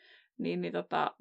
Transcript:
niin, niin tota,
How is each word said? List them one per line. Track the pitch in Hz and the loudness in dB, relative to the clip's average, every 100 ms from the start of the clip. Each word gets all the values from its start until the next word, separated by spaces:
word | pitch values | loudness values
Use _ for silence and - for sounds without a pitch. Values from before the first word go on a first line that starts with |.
| - - _ - | -20 -20 _ -4
niin, | 165 175 | -2 0
niin | 175 | 0
tota, | 175 175 160 151 - | -2 0 2 2 2